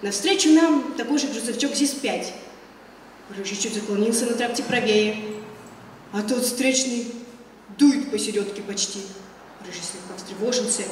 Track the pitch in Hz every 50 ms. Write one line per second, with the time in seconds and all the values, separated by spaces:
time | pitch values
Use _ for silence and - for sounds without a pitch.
0 | - 202 202 - - 339 392 - - 311 311 320 330 330 302 277 254 - - -
1 | 233 - 294 294 269 277 214 226 202 240 214 220 262 285 - - 285 269 - -
2 | - 220 185 - - - - - - - - - - - - - - - - -
3 | - - - - - - 202 190 196 196 208 208 - 226 202 208 208 - 202 202
4 | 214 233 240 - 262 240 226 214 240 240 240 - 277 - 254 240 214 214 214 214
5 | 214 214 214 - - - - - - - - - - - - - - - - -
6 | - - - 202 208 - 254 240 - 226 - - 262 262 262 - 262 254 240 233
7 | - - - - - - - - - - - - - - 196 - 285 285 254 -
8 | - - - 208 - 220 202 202 196 - - - 202 196 196 - - - - 202
9 | 190 190 190 - - - - - - - - - - 180 175 180 - - - -
10 | - - 185 185 - - 196 190 208 247 240 - 214 - - - 196 -